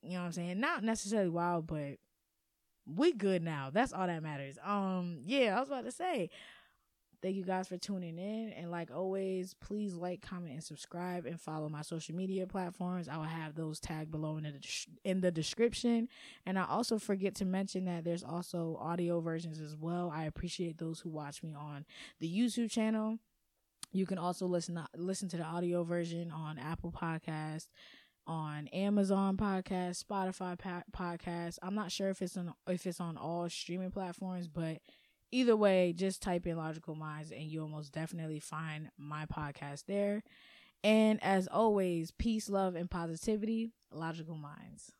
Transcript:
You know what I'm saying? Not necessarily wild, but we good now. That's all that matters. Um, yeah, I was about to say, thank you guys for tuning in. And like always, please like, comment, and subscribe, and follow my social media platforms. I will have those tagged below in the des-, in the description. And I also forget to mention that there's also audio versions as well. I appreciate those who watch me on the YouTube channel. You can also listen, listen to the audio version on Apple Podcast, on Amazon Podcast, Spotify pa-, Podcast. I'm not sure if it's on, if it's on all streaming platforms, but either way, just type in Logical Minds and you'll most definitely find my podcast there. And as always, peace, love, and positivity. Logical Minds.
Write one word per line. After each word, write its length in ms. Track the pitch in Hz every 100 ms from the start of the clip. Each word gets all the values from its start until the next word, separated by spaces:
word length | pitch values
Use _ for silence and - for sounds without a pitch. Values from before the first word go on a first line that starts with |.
You 100 | 165
know 80 | 180
what 60 | 175
I'm 60 |
saying? 280 | 170 175 180
Not 220 | 277 330
necessarily 460 | 220 220 202 214 185
wild, 380 | 170 175 175 160
but 320 | 156 95 139 _ _ _ _ _ _ _ _ -
we 260 | 160 311
good 300 | 269 196 185
now. 260 | 165 151 135
That's 220 | 156 254
all 140 | - 185
that 160 | 165
matters. 340 | 156 147 139 135
Um, 540 | 175 202 196 185 175 165 135
yeah, 280 | 277 240
I 60 | 185
was 80 | 269
about 160 | 269
to 80 | 226
say, 380 | 254 370 302 185 - - - - _ _ _ _ _
thank 140 | 185
you 80 | 196
guys 240 | 180 185 185
for 100 | 180
tuning 400 | - 196 175 165
in. 360 | 190 220 226
And 180 | - 170
like 220 | 170 170
always, 600 | 139 190 190 190 185 185
please 400 | - - 208 208
like, 280 | 175 180 180
comment, 300 | - 180 175
and 100 | 139
subscribe, 640 | - 151 - 170 180 180 151
and 140 | 165
follow 280 | - 156 151
my 140 | 151
social 320 | 151 165 -
media 320 | 165 190 190 185
platforms. 600 | 196 180 180 180 180 165
I 80 | 160
will 80 |
have 320 | 156 165 156 151
those 240 | 160 156
tagged 320 | - 156 156
below 240 | 160 156 156
in 80 |
the 80 | 151
des-, 400 | 143 - - - -
in 180 | - 185
the 120 | 180
description. 760 | 165 156 - 233 - 240 233 233 - - - -
And 100 | 190
I 40 | 180
also 300 | 165 240 220
forget 380 | - 196 190 196
to 80 |
mention 420 | 190 185 196 185 185
that 180 | 170
there's 180 | 165 170
also 560 | 131 170 170 175 165 160
audio 380 | 147 170 175 170
versions 400 | 165 160 165 156
as 180 | 151 151
well. 360 | 160 175 175
I 120 | 151 160
appreciate 520 | - 175 - 170 160
those 220 | 165 165
who 100 | 175
watch 320 | 156 147 147
me 140 | 165 147
on 260 | 151 147 147 - - -
the 120 | 165
YouTube 380 | 180 240 214 233
channel. 480 | - 220 220 220 226 _ _ _ _ _ _ -
You 160 | 190 185
can 120 | 185
also 280 | 175 175 185
listen, 340 | 175 165 170 151 -
listen 320 | 175 190 196
to 80 | 170
the 60 |
audio 380 | 160 170 175 175
version 480 | 170 175 170 170 170
on 260 | 160 156 156
Apple 360 | 151 165 175
Podcast, 760 | 165 170 160 - 156 156 156 - - - - - _ -
on 400 | 160 151 151 147
Amazon 680 | 160 202 208 196 196 196 190
Podcast, 680 | 208 190 185 185 180 175
Spotify 520 | - 202 185 185 185 175
pa-, 280 | 196 180 - -
Podcast. 640 | 180 170 - 170 170 170
I'm 120 | 180
not 160 | 208 180
sure 200 | - 196
if 120 | 190
it's 140 | 180 190
on, 180 | 175 - -
if 180 | 180 190
it's 140 | 170
on 160 | 170 160
all 320 | 151 170 170
streaming 420 | - - 175 185
platforms, 560 | 202 185 175 190 180 175
but 360 | 151 160 160 - - _ _ _
either 240 | 247 247
way, 400 | 220 208 190 180
just 280 | 170 190 185
type 240 | - 180 175
in 100 | 165
Logical 380 | 160 160 156
Minds 380 | 156 156 151 156
and 120 | 143
you'll 240 | 156 156 156
most 240 | 151 147
definitely 480 | 151 160 175 160 156
find 500 | - 156 160 156 156 -
my 300 | 143 151 156
podcast 580 | - 147 139 143 143 -
there. 360 | 202 202 208 - - - - - _
And 400 | 202 220 220 214
as 240 | - 190 185
always, 680 | - 226 208 185 170 165
peace, 360 | - 233 220 -
love, 260 | 196 190
and 160 | 175 175
positivity. 840 | 180 170 165 - 214 214 226 226 - _
Logical 440 | 165 160 165 160 160
Minds. 560 | 147 147 - - - -